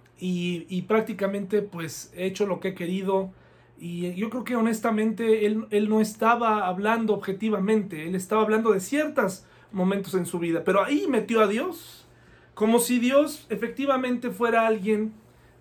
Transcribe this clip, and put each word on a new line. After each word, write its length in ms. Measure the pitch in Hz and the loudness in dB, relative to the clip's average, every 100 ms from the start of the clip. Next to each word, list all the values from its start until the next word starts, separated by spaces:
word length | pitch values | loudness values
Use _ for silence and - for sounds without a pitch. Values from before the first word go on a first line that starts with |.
| _ - | _ -8
y, 480 | 185 180 175 170 165 | -4 -2 -2 -4 -6
y 140 | 185 | -6
prácticamente, 800 | 180 220 220 190 196 202 196 208 | 0 0 0 -2 -2 -2 -2 -2
pues, 500 | 202 170 160 - - | -2 -8 -10 -10 -14
he 120 | 180 185 | -6 -4
hecho 200 | 190 202 | -2 -2
lo 140 | 175 | -2
que 100 | 190 | -6
he 60 | 185 | -6
querido". 560 | 175 190 190 190 190 - - - _ - | -4 -4 0 0 -2 -10 -20 -20 _ -16
Y 360 | 170 175 180 175 | -10 -6 -6 -4
yo 140 | 220 | -4
creo 140 | 247 | -4
que 140 | 226 240 | -2 0
honestamente 880 | 226 220 233 214 220 220 226 220 208 | 0 0 0 0 0 0 2 4 2
él, 200 | 220 - | 0 0
él 180 | 208 214 | 0 2
no 140 | 220 | 2
estaba 640 | 214 - 226 233 226 214 185 | 2 2 2 4 2 2 0
hablando 460 | 185 208 233 214 | 0 0 2 0
objetivamente, 920 | 202 196 190 220 202 196 220 185 156 165 | -2 -2 -4 -2 0 2 2 0 -8 -6
él 100 | 185 | -4
estaba 260 | 185 220 | 0 2
hablando 320 | 214 220 226 | 2 2 4
de 80 | 190 | 2
ciertos 640 | 190 285 302 277 190 - - - - | 2 -2 0 0 0 -2 -14 -20 -8
momentos 420 | 190 190 196 190 | 0 0 0 -2
en 120 | 185 170 | -4 -2
su 140 | 175 | -4
vida, 260 | 170 165 190 | -2 0 2
pero 180 | 196 | 2
ahí 240 | 196 294 370 | 2 0 2
metió 320 | 240 - 226 | 0 2 2
a 80 | 202 | 2
Dios, 580 | 220 359 - - - - - - - _ | 2 -4 -8 -16 -20 -20 -20 -20 -20 _
como 260 | - 220 233 | -2 2 4
si 200 | 240 247 | 4 2
Dios 480 | 247 277 302 - - | 4 4 2 -2 -8
efectivamente 840 | 202 226 - 277 262 254 247 240 | -6 -6 -4 0 0 0 -2 -4
fuera 360 | 185 233 226 226 | -2 2 2 2
alguien 460 | 220 202 214 220 - - _ - _ | 0 0 0 -2 -8 -20 _ -20 _